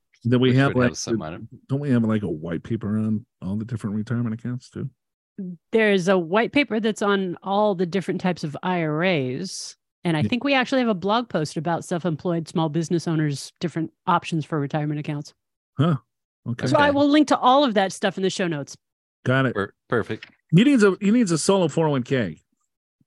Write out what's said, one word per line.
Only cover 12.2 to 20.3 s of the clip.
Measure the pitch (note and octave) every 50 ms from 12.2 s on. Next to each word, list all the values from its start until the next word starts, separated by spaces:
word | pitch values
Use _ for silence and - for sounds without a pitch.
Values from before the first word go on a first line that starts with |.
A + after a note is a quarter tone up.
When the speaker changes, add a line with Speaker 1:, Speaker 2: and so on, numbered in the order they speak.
| - F3+ E3+ E3 D#3+
Speaker 3:
small | - - F3 D#3+ D#3
business | D3 E3+ E3 - F3+ E3 - F3
owners' | D#3+ D#3+ D#3 D3 C#3 C3+ - - - -
different | - D#3+ - E3 D#3 - _ _ -
options | - F3 E3+ - - F3 D#3+ C#3+
for | - E3 D3+
retirement | C#3+ C#3+ - D#3 D3 D3+ D3+ D3
accounts. | D3 D#3+ D3 D3 D3+ - - _ _ _ _ _ _ _ _
Speaker 1:
Huh. | - C#3+ F3 D#3 - _ _ _ _ _ _ _ _ - A#2+
Okay. | A#2 - - -
Speaker 3:
So | -
I | D4+ C#4+ D4
Speaker 2:
Okay. | C#4+
Speaker 3:
will | C#4 D4 C#4+
link | C#4+ D#4 D4 -
to | C#4+
all | C4 - B3+ B3+ C#4+ D4
of | B3+ G3
that | G#3+ F#3+ F#3+ -
stuff | - - E3 D#3+
in | F#3+ F#3+
the | F#3
show | - - F#3+
notes. | E3+ D#3+ D3 C3+ - - - _ _ _ _ _ _ _ _ -
Speaker 1:
Got | B2+ B2+ C3+ C3+
it. | B2 G#2+
Speaker 2:
Per-, | G#2 G2 - _ _ _ -
perfect. | C3 A2+ F#2+ - A2 G#2+ - -